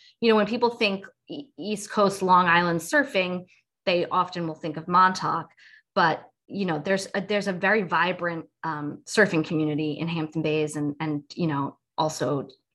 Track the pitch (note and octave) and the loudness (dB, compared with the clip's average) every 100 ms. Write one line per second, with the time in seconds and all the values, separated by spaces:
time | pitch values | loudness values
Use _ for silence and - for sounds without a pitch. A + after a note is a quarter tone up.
0 | - _ A#3 A3 G3+ A#3 A#3+ A#3 G#3 G3 | -20 _ 4 4 2 0 0 0 -2 -2
1 | - _ - D#3 - - F#3+ G#3 - - | -8 _ -14 -12 -12 -10 -6 -6 -4 2
2 | G3 G3 F#3 F3+ F3+ E3+ F3 E3+ E3 D4+ | 2 2 4 6 6 4 4 0 2 0
3 | C4 F#3+ F3+ F3+ F3+ _ _ _ - F3 | 2 0 -2 -4 -10 _ _ _ 0 0
4 | E3+ F3+ F3 F3 E3 D#3 D#3+ D3+ D#3+ F3+ | 2 0 -2 -2 -6 -6 -8 -8 0 4
5 | F#3 G3 D#3 D#3+ - _ - - _ G3 | 4 4 -2 -2 -6 _ -20 -20 _ 2
6 | E3 - - _ _ G3 F#3 D3+ E3 F#3+ | 2 2 -6 _ _ -4 -2 -2 -2 -2
7 | - G3+ F3+ G#3 G3 F3+ F#3+ A3 F3 E3 | -2 -6 -2 -2 -2 -2 2 2 2 0
8 | F3 F3+ F3 E3 D#3 _ E3 D3+ D3 - | 0 0 -4 -4 -10 _ -8 -6 -6 -10
9 | - - G3+ E3 D#3 D#3+ D#3 D3+ D3+ - | -4 2 2 2 0 0 0 -2 -4 -4
10 | E3 E3+ D#3 D#3+ D3+ D3+ D3+ D3+ D3 C#3+ | -4 -4 -4 -2 0 0 -2 -2 -6 -2
11 | D#3+ D3 - - E3 C#3 C#3 - _ - | -2 -2 -6 -4 -2 -2 -4 -8 _ -4
12 | D#3 D3+ C3+ C#3+ A2 - _ | -4 -2 -2 -2 -4 -14 _